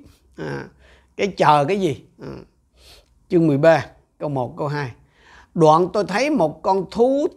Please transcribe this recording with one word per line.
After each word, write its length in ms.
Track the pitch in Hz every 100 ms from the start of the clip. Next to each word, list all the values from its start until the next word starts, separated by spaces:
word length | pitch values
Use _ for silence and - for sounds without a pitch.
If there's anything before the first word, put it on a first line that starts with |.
| - _ _ -
À, 280 | 156 139 135 _ _ _ _ -
cái 80 | 196
chờ 360 | - 156 151 143
cái 120 | 202
gì? 240 | 180 110 - _
À, 60 | - 131 - _ _ _ - - _ _ -
chương 180 | 180 160
mười 120 | 139
ba, 280 | 160 156 - _ _ -
câu 100 | 156
một, 280 | 135 123 160
câu 120 | 151
hai. 220 | 147 131 - _ _ _ - _
"Đoạn 340 | 165 160 160 175
tôi 120 | 214
thấy 260 | 175 196 285
một 320 | 277 156 -
con 280 | 196 190 175
thú 360 | 202 247 277 302